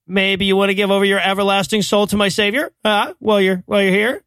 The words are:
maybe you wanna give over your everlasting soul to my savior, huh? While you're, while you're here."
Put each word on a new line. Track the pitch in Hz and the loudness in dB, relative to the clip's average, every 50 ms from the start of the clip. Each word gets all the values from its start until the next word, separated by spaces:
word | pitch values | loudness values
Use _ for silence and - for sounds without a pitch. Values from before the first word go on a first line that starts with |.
| _ - | _ -4
maybe | 185 196 190 196 196 180 196 | -2 0 0 0 0 0 0
you | 196 190 | 0 2
wanna | 196 196 196 196 | 2 2 2 0
give | 190 208 190 | 0 0 0
over | 196 196 202 | 2 2 2
your | 196 196 196 | 2 0 0
everlasting | 175 190 196 190 202 196 196 196 190 - 220 214 | 0 0 0 0 0 0 0 0 0 -2 -2 -2
soul | 190 - 220 202 208 - | 0 0 0 0 0 0
to | 202 208 | 0 0
my | 202 196 | 0 0
savior, | - - 208 202 208 269 330 339 - _ - | 0 0 -2 0 -2 -2 -4 -6 -10 _ -2
huh? | 214 208 208 233 - 381 - | 0 0 0 -2 -4 -6 -6
While | - 214 214 202 | -2 0 2 2
you're, | 190 185 190 180 - | 2 2 0 -2 -4
while | - 208 202 196 | -4 -2 0 2
you're | 190 | 2
here." | 185 202 208 240 285 403 - | 0 0 0 -2 -4 -6 -10